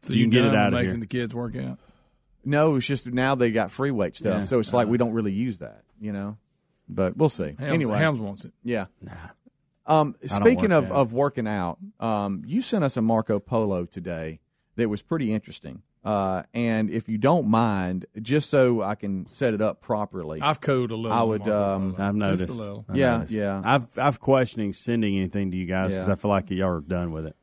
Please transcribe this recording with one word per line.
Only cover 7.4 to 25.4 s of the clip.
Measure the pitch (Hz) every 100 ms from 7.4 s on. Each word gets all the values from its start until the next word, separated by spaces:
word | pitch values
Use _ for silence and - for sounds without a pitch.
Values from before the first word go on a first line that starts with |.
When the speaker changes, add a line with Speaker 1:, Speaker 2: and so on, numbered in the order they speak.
| 80 76
Speaker 1:
Helms, | -
Speaker 3:
Anyway. | 165 131 104
Speaker 1:
Helms | 160 139
wants | 104 98 -
it. | _
Speaker 3:
Yeah. | 120 117 92 _
Speaker 2:
Nah. | 95 - 82 - _ _ _ _ -
Speaker 3:
Um, | 156 147 -
Speaker 2:
I | -
don't | 202
Speaker 3:
speaking | 214 254 214
Speaker 2:
work | 170 123
Speaker 3:
of, |
Speaker 2:
out. | 139
Speaker 3:
of | 123
working | 117 143 131 110
out, | 104 90 - 196 -
um, | 113 107 101 98 107
you | 180
sent | 262 220
us | 147 127
a |
Marco | 110 113 110 104
Polo | - 117 107 92 87
today | - 90 85 80 80 _ _ _ -
that | 113
was | 104
pretty | - 165 123
interesting. | 107 - - - 65 _ _
Uh, | 110 104 95 95 -
and | 117 117 110 110
if | 113 110
you | 110
don't | 131 170 120
mind, | 113 117 101 90 92 - -
just | 110 143 147
so | 147 127 120
I | 98 104
can | 101 98 90
set | - 131
it | 107
up | 107 -
properly, | - 107 104 98 80 78
Speaker 1:
I've | 139 151
cooed | - 135 120
a | 113
little | 113
Speaker 3:
I | 113
Speaker 1:
on | 113
Speaker 3:
would, | 107
Speaker 1:
Marco | 101 104 101 98
Speaker 3:
um, | 95
Speaker 1:
Polo. | 92 98
Speaker 2:
I've | 104
Speaker 1:
Just | 101 92
a | 90
Speaker 2:
noticed. | 120
Speaker 1:
little. | 104 101 110
Speaker 2:
I've | 107
Speaker 3:
Yeah, | 131 117
Speaker 2:
noticed. | 104
Speaker 3:
yeah. | 107 101 98 95
Speaker 2:
I've, | 135 120 -
I've | 139 123
questioning | - 135 123 - 104
sending | 95 - 117 107 98
anything | 92 101